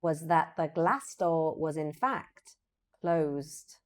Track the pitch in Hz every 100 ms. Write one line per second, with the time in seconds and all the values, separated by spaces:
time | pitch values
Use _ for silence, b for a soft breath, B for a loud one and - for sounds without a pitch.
0 | 170 156 160 165 156 - 160 165 170 269
1 | - - 175 165 160 - 156 151 151 151
2 | 254 269 - _ - - _ _ _ _
3 | 170 170 151 143 147 - - -